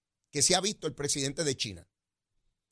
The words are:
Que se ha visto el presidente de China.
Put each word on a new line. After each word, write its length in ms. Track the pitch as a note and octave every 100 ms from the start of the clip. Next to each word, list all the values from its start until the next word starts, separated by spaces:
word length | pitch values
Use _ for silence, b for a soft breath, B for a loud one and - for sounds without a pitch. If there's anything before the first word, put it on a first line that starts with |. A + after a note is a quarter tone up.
| _ _ _
Que 120 | D3
se 120 | C3+
ha 60 | F3+
visto 260 | F#3+ G#3 D#3+
el 80 |
presidente 480 | C3 C#3+ D3 C3+ C#3
de 140 | D#3 C3+
China. 320 | A#2 F2 - _ _ _ _ _ _ _ _